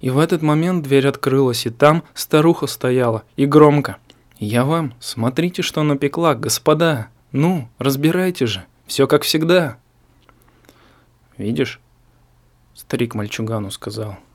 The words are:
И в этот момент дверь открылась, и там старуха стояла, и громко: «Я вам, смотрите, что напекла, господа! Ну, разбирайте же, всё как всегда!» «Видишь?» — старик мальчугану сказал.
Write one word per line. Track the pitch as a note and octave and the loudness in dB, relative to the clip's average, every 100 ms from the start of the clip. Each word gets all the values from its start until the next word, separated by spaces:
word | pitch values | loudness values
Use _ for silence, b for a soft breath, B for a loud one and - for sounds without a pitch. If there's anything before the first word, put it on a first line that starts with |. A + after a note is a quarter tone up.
И | B2+ | -2
в | C3 | 0
этот | D#3+ F3 | 0 0
момент | D#3 D3+ E3+ F3+ | 2 2 0 -2
дверь | C#3+ C#3 C3+ | 2 2 2
открылась, | C#3 - C3+ C3 A#2 | -2 -2 2 2 0
и | A#2+ | -6
там | A#2 D3 D#3+ - | 2 4 4 -2
старуха | - - D#3 D#3+ E3 C#3 | -14 -2 2 4 2 -4
стояла, | - B2+ B2+ B2 A2 - - | -4 -2 0 0 -2 -8 -2
и | C#3 | 4
громко: | D3+ D3+ D3 - - _ _ _ _ | 6 6 6 -2 -10 _ _ _ _
«Я | G#2+ A#2+ C3 | -4 0 0
вам, | E3 D3+ - | -2 -4 -10
смотрите, | - - A2+ B2+ F3 F3+ | -14 -4 -4 -2 -4 -4
что | E3+ - | -6 -2
напекла, | D3+ C#3 C#3+ D#3 E3+ | -2 0 -2 0 0
господа! | B2 A#2 - - D#3 E3 C#3 G#2+ _ _ | 0 -2 -2 2 2 2 0 -6 _ _
Ну, | C3+ D#3+ F3+ A#2 _ | 0 0 0 -6 _
разбирайте | C3+ C3+ D#3 F3+ F#3 F3+ | -4 0 0 0 -2 -2
же, | A#2+ G2+ F2+ _ _ | -4 -4 -12 _ _
всё | - C3+ | 0 2
как | D3 | 2
всегда!» | - D#3 D#3+ F3+ D#3 A2+ _ _ _ _ _ b b b b b b b b _ _ - | 0 -2 2 2 0 -8 _ _ _ _ _ b b b b b b b b _ _ -10
«Видишь?» — | G2+ A#2+ C3+ - _ _ _ _ _ _ _ _ _ | -6 -2 -4 -6 _ _ _ _ _ _ _ _ _
старик | - - A#2+ A#2+ | -20 -8 -4 -4
мальчугану | A2 G#2 - A2 A2 G#2 | -6 -8 -8 -6 -6 -6
сказал. | - - G#2+ G#2+ F#2+ _ | -10 -12 -10 -10 -12 _